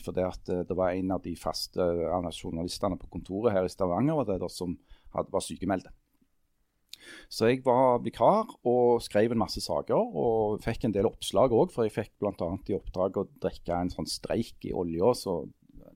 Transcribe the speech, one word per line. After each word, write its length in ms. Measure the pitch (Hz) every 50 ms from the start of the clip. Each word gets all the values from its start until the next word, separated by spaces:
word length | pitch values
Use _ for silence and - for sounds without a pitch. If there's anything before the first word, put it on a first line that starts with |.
| -
for 120 | 92 87
det 100 | 92 92
at, 220 | 90 - - - -
eh, 140 | 92 90 85
det 80 | - 92
var 160 | 90 92 90
en 220 | 90 95 95 95 92
av 60 | 85 -
de 120 | 87 82 -
faste, 400 | - 78 - - - - - 92
eh, 520 | 90 87 85 85 82 80 87 90 87 82 85
journalistene 640 | - - 92 82 80 90 87 - - 98 98 87 -
på 80 | -
kontoret 460 | - - 85 - - 92 101 113 117 101
her 80 | 92 92
i 80 | 87
Stavanger, 440 | - - 98 90 85 95 123 151 160
var 100 | 147 120
det 160 | 101 95 90
der 100 | 92 82
som 260 | - - 90 90 82 - _ _ - _ _ - -
hadde, 160 | 87 85 -
var 80 | 98 92
sykemeldte. 540 | - - 80 - - 95 95 90 - - - _ _ _ _ _ _ _ _ _ _ _ _ _ _ _ _ _ _ - - _ - - - - - -
Så 180 | - - 110 117
jeg 140 | 131 131 131
var 340 | 131 120 127 131 127 123 120
vikar 480 | - - - - 113 143 190 220 220 - - - -
og 360 | 123 120 123 123 120 120 117 -
skrev 280 | - - 104 113 117
en 100 | 120 110
masse 200 | 95 - - 107 -
saker, 320 | - 85 76 69 - 120
og 640 | 175 226 247 196 151 131 117 113 113 107 104 107 92 -
fikk 220 | 113 110 - -
en 100 | 113 95
del 120 | 98 101
oppslag 440 | 110 - - - - - 95 127 135
også, 200 | 113 117 170 185
for 160 | - 123 113
jeg 80 | 104 -
fikk 160 | 117 104 - _ -
blant 220 | 104 101 95 -
annet 280 | 95 85 92 95 - -
i 80 | 101
oppdrag 420 | 87 - - - 90 92 98 - 101
å 80 | 95 - - - -
dekke 360 | 90 - - - - 87 87
en 100 | 90 90
sånn 180 | - - 78
streik 600 | - - - - - 78 107 113 - - - -
i 60 | - -
olja, 400 | 87 87 85 82 82 95 123 123
så 280 | - - 98 87 80 60 50 - _ _ _ - - - - -